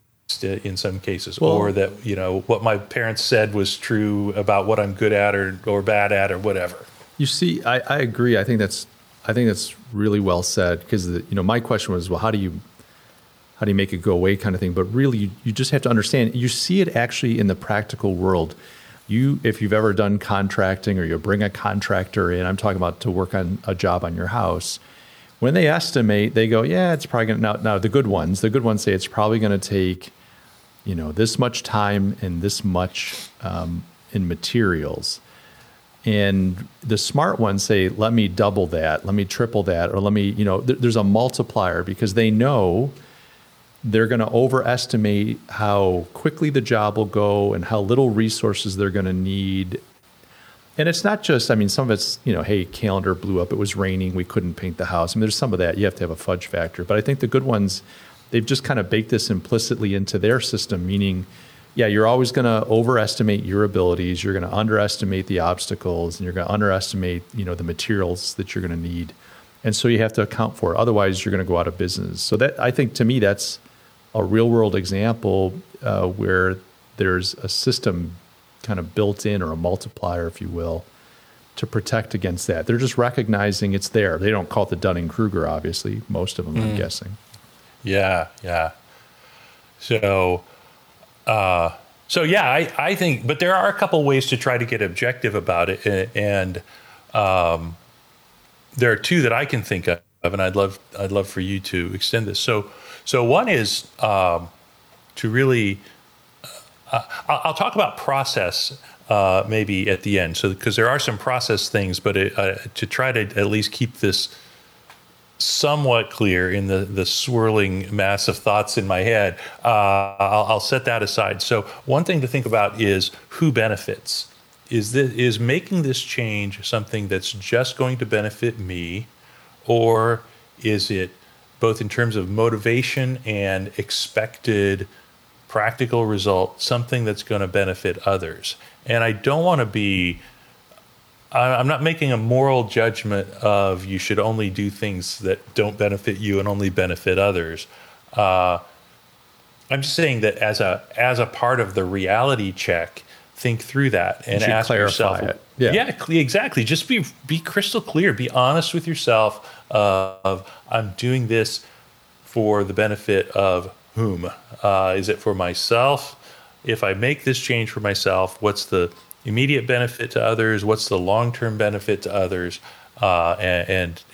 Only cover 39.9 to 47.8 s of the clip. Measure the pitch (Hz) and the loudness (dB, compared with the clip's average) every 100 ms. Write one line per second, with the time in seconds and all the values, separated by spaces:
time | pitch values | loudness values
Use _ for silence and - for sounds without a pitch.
39.9 | 98 101 104 98 104 101 92 123 135 123 | 0 2 2 0 0 2 2 0 2 2
40.9 | 110 101 107 127 - 120 113 90 85 87 | 4 4 4 2 0 -2 0 0 0 -4
41.9 | 92 104 107 110 107 131 127 92 92 139 | -2 0 2 4 4 4 4 2 2 -2
42.9 | - - - - - _ _ _ _ 113 | -6 -20 -20 -20 -20 _ _ _ _ 0
43.9 | 110 113 120 110 117 127 127 120 123 - | 2 4 2 2 4 4 2 2 -2 0
44.9 | 113 104 101 110 113 - - 104 101 95 | 0 2 2 0 -4 -8 -2 2 4 4
45.9 | 90 85 - 156 - 151 139 104 113 104 | 2 -4 -4 -4 0 0 0 2 2 2
46.9 | 107 101 104 104 101 101 95 90 110 | 0 0 2 2 4 2 0 -2 -2